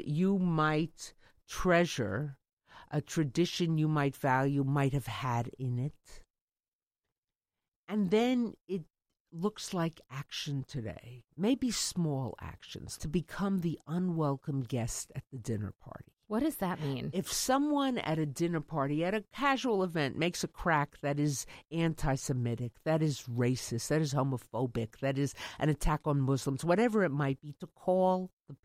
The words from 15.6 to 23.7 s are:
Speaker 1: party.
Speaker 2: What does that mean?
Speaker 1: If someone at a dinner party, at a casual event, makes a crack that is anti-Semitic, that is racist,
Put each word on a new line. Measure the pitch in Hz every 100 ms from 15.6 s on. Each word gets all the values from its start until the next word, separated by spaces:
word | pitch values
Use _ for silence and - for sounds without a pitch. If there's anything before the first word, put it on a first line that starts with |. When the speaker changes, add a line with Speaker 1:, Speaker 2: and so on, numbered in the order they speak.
| 98 -
Speaker 1:
party. | - - - _ -
Speaker 2:
What | 214
does | 302 -
that | 185 180
mean? | 143 135 143
Speaker 1:
If | 185 -
someone | - - 269 294 285 269 240
at | - 160
a | 156
dinner | 131 170 165
party, | - 160 135 151 170
at |
a | 214 -
casual | - 277 269 262 202
event, | 185 160 139 -
makes | 175 -
a | 165
crack | - 180 156 143 -
that | 143 147
is | 147 131 - - -
anti-Semitic, | 165 165 156 151 135 - 131 120 117 123 -
that | 160 160
is | 156 131
racist, | - 120 123 127 -